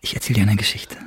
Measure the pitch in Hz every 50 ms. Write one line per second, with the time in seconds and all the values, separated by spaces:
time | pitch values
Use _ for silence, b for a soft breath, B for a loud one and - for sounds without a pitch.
0 | - - - - - - 123 113 95 101 104 101 107 - - - - - - -
1 | -